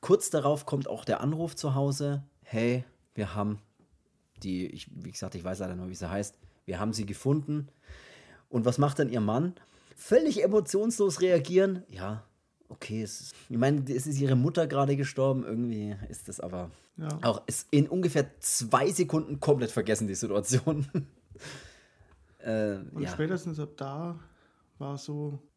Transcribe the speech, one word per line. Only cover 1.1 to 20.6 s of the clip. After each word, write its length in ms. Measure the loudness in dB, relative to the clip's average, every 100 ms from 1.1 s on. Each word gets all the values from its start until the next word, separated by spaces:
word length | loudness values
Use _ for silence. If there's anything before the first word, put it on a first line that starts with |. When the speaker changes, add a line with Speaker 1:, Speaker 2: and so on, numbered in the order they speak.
| 0
Speaker 1:
Anruf 340 | 0 -2 -4
zu 200 | -4 -2
Hause, 480 | 2 2 0 -2 -2 -6 _
"Hey, 420 | -6 0 2 0 -2 _ _
wir 200 | -6 -4
haben 240 | -2 -2 -4 _ _ _ _ _ _ _ -12
die", 240 | -6 -4 -4
ich, 200 | -8 -14
wie 160 | -14 -12
gesagt, 220 | -10 -10
ich 100 | -8
weiß 140 | -6 -6
leider 180 | -6 -6
nur, 140 | -8
wie 40 |
sie 140 | -8 -6
heißt, 240 | -4 -4 -8 -20 _
"wir 160 | -10 -4
haben 140 | -4
sie 100 | -2
gefunden." 640 | -6 -4 0 0 0 -4 -4 _ -20 -20 -20 -20 -20 -20 _
Und 160 | 0
was 140 | 2 4
macht 200 | 2 2
dann 120 | 0
ihr 100 | 2
Mann? 340 | 0 2 0 -4 -20 _ _
Völlig 480 | -18 4 4 4 2
emotionslos 760 | 4 4 2 0 0 2 2 2
reagieren. 640 | 4 4 4 4 4 2 -8
Ja, 340 | -10 -8 -8 -10 _ _ _ _
okay, 320 | -16 -8 -6
es 180 | -6 -8
ist, 140 | -14 -18 -6
ich 80 | 2
meine, 260 | 4 4 0
es 140 | -2 -2
ist 120 | 0
ihre 160 | 4
Mutter 320 | 4 4 2 2
gerade 300 | 2 2 2
gestorben, 480 | 0 0 2 2
irgendwie 500 | -2 -2 -2 -2 -4 -6 -10
ist 200 | -12 -12
das 120 | -10
aber 300 | -8 -8 -8 -12 _ -10
Speaker 2:
Ja. 220 | -6 0
Speaker 1:
auch 200 | 0 0 -4
ist 220 | -8 2
in 160 | 4 4
ungefähr 380 | 2 0 2 0 -2
zwei 500 | -2 0 2 4 4
Sekunden 500 | 2 2 2 0 -4
komplett 300 | 2 2 2
vergessen, 360 | -2 0 2 0
die 60 |
Situation. 720 | -2 0 0 2 2